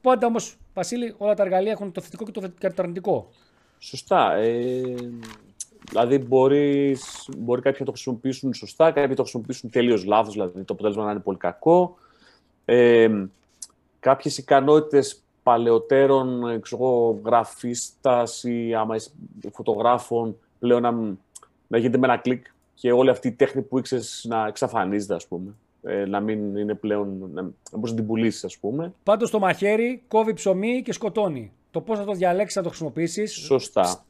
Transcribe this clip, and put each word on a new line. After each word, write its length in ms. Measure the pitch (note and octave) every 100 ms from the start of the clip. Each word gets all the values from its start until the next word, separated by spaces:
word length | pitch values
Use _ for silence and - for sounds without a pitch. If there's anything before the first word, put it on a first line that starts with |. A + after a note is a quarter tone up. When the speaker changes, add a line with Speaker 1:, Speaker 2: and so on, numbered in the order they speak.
Speaker 1:
πάντα 260 | B3+ B3+ A#3+
όμως, 300 | A#3 - _ -
Βασίλη, 400 | - F3 A#3+ A#3 G#3
όλα 160 | G3+
τα 80 | G#3
εργαλεία 280 | G3 F#3 G3
έχουν 220 | G#3 G3
το 80 | F3+
θετικό 240 | - -
και 60 | A3
το 100 | G3+
θε-, 140 | F#3+ -
και 100 | F#3+
το 60 | F3+
αρνητικό. 500 | F3+ F3 F3+ C#3+ - _ _ _ _ _
Speaker 2:
Σωστά. 560 | - - - F3+ A2
Ε, 460 | E2+ A2 A#2 B2 B2+ B2+ B2 B2 A#2+ A2+ - _ _ - _ -
δηλαδή, 300 | G#2 A#2+ C#3
μπορείς, 1080 | B2 C3 C3 C#3+ C#3+ C#3+ C#3 C3 - - - C3+
μπορεί 220 | A#2 B2
κάποιοι 180 | C3 C3+
να 60 | C#3
το 60 |
χρησιμοποιήσουν 640 | - - A#2 C3+ B2+ C3+
σωστά, 360 | A#2 G#2+ - D#3+
κάποιοι 240 | D3 C#3
το 80 | C3
χρησιμοποιήσουν 480 | B2 A#2+ G#2+ - A2+
τελείως 340 | B2 A#2+ A2
λάθος, 280 | F#2 G#2 A2
δηλαδή 300 | G#2 F#2+ F2+
το 100 | F#2+
αποτέλεσμα 320 | G2 G#2 G2+
να 60 | G#2
είναι 100 | G#2
πολύ 180 | F#2+ F#2+
κακό. 580 | F#2 - D#3 F3 F3+ - _ _ _ _ _ _
Ε, 440 | - A#2+ A#2+ A#2 A2+ G#2+ F#2+ _ _ _ - _ _ _
κάποιες 380 | C3 C3+ D3+ C3+
ικανότητες 840 | C3+ C#3 C3+ D3+ D3+ C#3+ C#3 - _ _
παλαιότερων, 1040 | - A#2+ A#2 A#2 A2+ C3+ C#3 C3+ B2+ B2 A#2+
ε, 100 | A#2
ξέρω 260 | - A2+
εγώ, 360 | B2+ A#2+ A#2 G#2
γραφίστας 1200 | G#2+ A#2 A2 - B2 A#2+ - _ C3+ B2 A#2 -
ή 300 | A#2+ A#2+ A#2
άμα 220 | A2+ A2 A2
είσαι 140 | - - - - G#2
φωτογράφων, 840 | - A2 - A2+ B2 - A#2 A2+ G2+ _ _
πλέον 240 | A#2+ A#2+
να, 80 | A#2+ A#2+ A2 F#2+ _ - _ _ _
να 120 | A#2
γίνεται 200 | A#2+ B2
με 80 | B2+
ένα 100 | A#2
κλικ 300 | B2 B2+ - _ _
και 180 | _ B2
όλη 180 | B2 C3
αυτή 180 | B2 B2+
η 40 |
τέχνη 300 | A2+ C3+ C3+
που 160 | - C3
ήξερες 460 | B2+ B2+ A2+ - A#2
να 180 | A2+ G#2+
εξαφανίζεται, 680 | G#2 C3 A#2 F#2+ G2+ G2+
ας 120 | F2 -
πούμε. 280 | F2 F#2+ A2 _ _
Ε, 220 | G2 F#2+
να 160 | G2 G2+
μην 360 | G#2 G#2+ G#2 G2+
είναι 180 | G#2
πλέον, 560 | G#2 G#2+ G#2 G2+ F#2+ F#2+
να, 100 | D#2
να 100 | F#2 - -
μπορείς 200 | - A2+
να 60 | A2+
την 100 | A2
πουλήσεις, 380 | A2+ A2+ G2+
ας 140 | F#2+ -
πούμε. 340 | G2+ C3+ E3+ -
Speaker 1:
Πάντως 280 | - G#3 A3+
το 80 | G#3+
μαχαίρι 640 | F#3+ - G3+ G#3+ A#3 B3+ _
κόβει 240 | G#3+ A3
ψωμί 500 | G3 G3 F#3 G#3+ B3
και 100 | B3
σκοτώνει. 600 | G#3 A3 F3+ G#3 C#3 G#2+ _ _
Το 100 | E3
πώς 180 | E3 A3
θα 60 |
το 80 | G3+
διαλέξεις, 440 | G3 F3+ F3 G3+ -
να 60 |
το 60 | E3+
χρησιμοποιήσεις. 640 | - D#3 C3 E3 E3+ G#3+
Speaker 2:
Σωστά. 720 | - - C3+ - - F2+ F#2